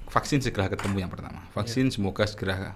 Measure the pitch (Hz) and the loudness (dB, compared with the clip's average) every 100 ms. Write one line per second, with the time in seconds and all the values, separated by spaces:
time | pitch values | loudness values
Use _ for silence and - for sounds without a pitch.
0 | - - - 147 117 101 95 101 101 98 | -2 0 2 2 2 2 0 0 0 0
1 | 87 - 78 - - 101 113 123 131 107 | -2 -6 -8 -10 -6 -4 0 2 2 2
2 | 98 95 101 - 95 92 92 | 0 2 0 2 -2 -2 -4